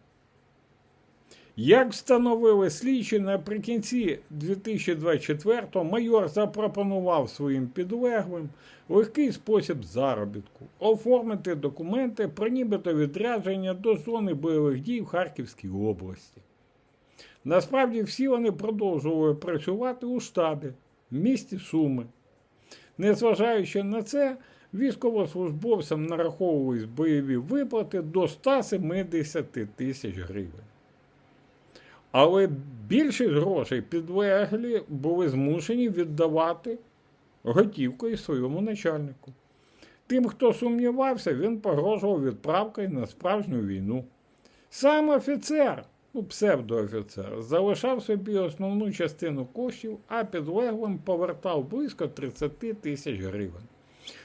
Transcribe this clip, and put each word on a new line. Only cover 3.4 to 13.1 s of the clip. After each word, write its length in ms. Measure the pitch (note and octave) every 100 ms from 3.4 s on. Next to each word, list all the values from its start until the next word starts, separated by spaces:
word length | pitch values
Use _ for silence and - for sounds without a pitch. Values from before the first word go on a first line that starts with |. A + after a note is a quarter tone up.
| G3+ G#3+ G#3+ A#3 A3 B3 G3 - -
дві 240 | D3+ D#3
тисячі 400 | G3 A3 G#3+ -
двадцять 280 | D#3+ E3 D3
четвертого 640 | D3+ D3+ G#3 A#3 G3+ F#3+
майор 440 | E3 A3 A#3 A3+ E3+
запропонував 1000 | G3 G#3 G#3 G#3+ G3+ G3 F#3+ F3+ D#3+ B2
своїм 360 | - C#3+ C3+ B2
підлеглим 840 | F#3 F3+ A#3 B3 A3+ F3 F3 D3+ - - - -
легкий 440 | F#3+ A3 D4+ C4+
спосіб 520 | - - G#3 - D3+
заробітку: 800 | F2+ A2+ C3+ A2 G2+ G#2+ - - - -
оформити 760 | G#3+ G#3+ A#3 B3 A3+ G3 F3
документи 720 | D#3+ D#3 C#3 E3 A#3+ B3+ A3 G3
про 200 | D3+ A3
нібито 460 | B3+ A#3 G3+ F3+
відрядження 800 | D#3 D3